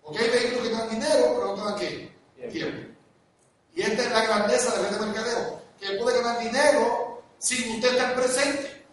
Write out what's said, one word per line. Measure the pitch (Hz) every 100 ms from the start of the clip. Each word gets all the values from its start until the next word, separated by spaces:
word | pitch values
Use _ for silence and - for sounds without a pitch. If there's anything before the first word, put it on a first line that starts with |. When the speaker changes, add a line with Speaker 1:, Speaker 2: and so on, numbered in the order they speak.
| 151
Speaker 1:
Porque | -
hay | 233
vehículos | 240 240 247
que | 226
ganan | 220 220
dinero, | 220 294 311 240
pero | - 196
no | 196
ganan | 208 202
¿qué? | - 120 - - _
Speaker 2:
Tiempo. | - 120
Speaker 1:
Tiempo. | 156 151 - - - _ _ _ _ _ _ _
Y | -
esta | 202 220
es | 240
la | 220
grandeza | 220 214 208 240 233
de | 233
la | 190
red | 208
de | 427
mercadeo, | 453 - 466 - - - _
que | 392 -
puede | 240 247
ganar | 233 233
dinero | 226 262 302 - - - - - - _
sin | - 247 226
usted | 220 247
estar | 254 247
presente | 247 254 262 285 285 - - -